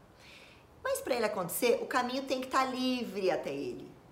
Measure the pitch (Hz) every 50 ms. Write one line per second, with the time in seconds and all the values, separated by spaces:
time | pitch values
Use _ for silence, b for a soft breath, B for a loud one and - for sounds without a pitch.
0 | - - B B B B B B B B B B B B - - - 523 554 -
1 | - 339 254 240 220 208 - 196 175 170 - - 254 240 262 - 440 - - 254
2 | 240 240 254 277 269 - 269 254 254 - - 277 262 254 254 254 254 254 254 247
3 | 226 190 185 208 190 180 156 147 - 170 139 143 139 123 - - 139 - - -
4 | - -